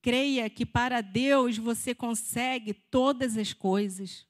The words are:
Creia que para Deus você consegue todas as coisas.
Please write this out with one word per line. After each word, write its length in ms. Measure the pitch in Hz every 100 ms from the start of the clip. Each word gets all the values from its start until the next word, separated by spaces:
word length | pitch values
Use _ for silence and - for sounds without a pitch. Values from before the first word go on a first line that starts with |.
Creia 480 | 247 247 285 269 220
que 160 | -
para 380 | 233 233 247 247
Deus 560 | 196 202 262 277 247 220
você 360 | 226 226 -
consegue 760 | 240 240 226 - 240 254 262 214
todas 640 | 202 _ 262 262 262 262 220
as 160 | 202
coisas. 720 | - 196 190 208 185 190 - -